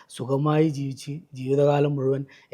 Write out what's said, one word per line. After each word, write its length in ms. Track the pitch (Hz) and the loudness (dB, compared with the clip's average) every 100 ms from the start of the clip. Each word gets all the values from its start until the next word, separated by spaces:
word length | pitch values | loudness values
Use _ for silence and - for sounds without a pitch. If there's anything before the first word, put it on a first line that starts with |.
| - - | -20 -12
സുഖമായി 520 | 123 135 151 151 160 139 | -4 0 2 4 2 0
ജീവിച്ച് 380 | 139 127 - 147 - 131 | -6 -8 -12 -12 -12 -10
ജീവിതകാലം 540 | 131 139 143 143 147 143 | -2 2 4 4 2 0
മുഴുവൻ 260 | 131 135 139 - _ | -2 -2 -4 -14 _